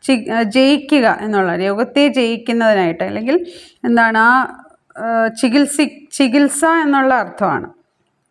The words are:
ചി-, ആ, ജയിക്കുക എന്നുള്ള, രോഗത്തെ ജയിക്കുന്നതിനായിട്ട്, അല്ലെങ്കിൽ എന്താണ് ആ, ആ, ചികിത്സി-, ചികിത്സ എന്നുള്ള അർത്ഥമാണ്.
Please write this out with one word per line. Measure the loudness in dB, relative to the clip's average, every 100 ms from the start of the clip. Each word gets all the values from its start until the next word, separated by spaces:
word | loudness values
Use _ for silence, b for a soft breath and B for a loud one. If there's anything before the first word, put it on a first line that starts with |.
| 0
ചി-, | -2 0
ആ, | -2
ജയിക്കുക | 0 2 2 2 2 2 2 0
എന്നുള്ള, | -2 -2 -2 -2
രോഗത്തെ | -2 -2 -2 2 2
ജയിക്കുന്നതിനായിട്ട്, | 2 -2 -4 -4 0 2 2 0 -2
അല്ലെങ്കിൽ | -6 -6 -2 -2 -2 B B B
എന്താണ് | -2 2 2 4
ആ, | 4 2 0 -8 -20 _ _ -12
ആ, | -4 -2 -2 -2
ചികിത്സി-, | 0 2 0 0 -2 -4 -18
ചികിത്സ | -2 0 2 0 0 0
എന്നുള്ള | 0 0 0 2 0
അർത്ഥമാണ്. | -2 -4 -4 -4 -8 -18 _ _ _ _ _